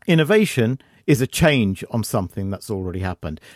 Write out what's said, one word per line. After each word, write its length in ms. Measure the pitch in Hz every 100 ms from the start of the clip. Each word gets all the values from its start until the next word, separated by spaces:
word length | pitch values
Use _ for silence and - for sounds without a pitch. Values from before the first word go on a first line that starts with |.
| -
Innovation 760 | 165 151 214 208 - 113 135 - _ -
is 140 | 127
a 80 | 127
change 560 | - 170 139 101 95 -
on 100 | 117
something 480 | 101 107 90 - 98
that's 200 | 98 -
already 300 | 98 92 90
happened. 420 | 92 90 85 78 -